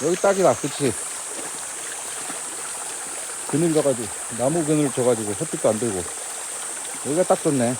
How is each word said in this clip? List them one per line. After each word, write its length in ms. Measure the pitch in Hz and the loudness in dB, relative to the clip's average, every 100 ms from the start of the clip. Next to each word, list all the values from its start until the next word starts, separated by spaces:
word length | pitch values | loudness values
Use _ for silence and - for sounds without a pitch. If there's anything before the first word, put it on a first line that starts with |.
여기 120 | 135 180 | 0 2
딱이다, 400 | 196 196 175 120 | 4 6 6 4
그치? 360 | 143 - 139 104 - - - - - - - - - - - - - - - - - - - - - - - - - | 0 0 0 0 -6 -8 -8 -8 -10 -10 -10 -10 -10 -8 -8 -8 -8 -8 -8 -8 -8 -8 -8 -8 -8 -8 -8 -8 -2
그늘 220 | 143 170 | 2 4
가가지고, 340 | 156 139 120 110 - - 117 | 4 4 2 -2 -6 -8 0
나무 260 | 123 170 | 2 2
그늘 260 | 151 151 147 | 4 4 4
줘가지고 400 | 120 123 117 107 | 4 4 4 0
햇빛도 360 | 101 160 156 131 | -4 -4 2 2
안 80 | 107 | 4
들고. 240 | 117 95 85 - - - - - - - - - 120 | 0 -2 -4 -8 -10 -8 -8 -8 -8 -8 -8 -8 -2
여기가 160 | 151 | 2
딱 200 | 180 190 | 4 4
좋네. 320 | 165 143 120 127 | 4 4 2 0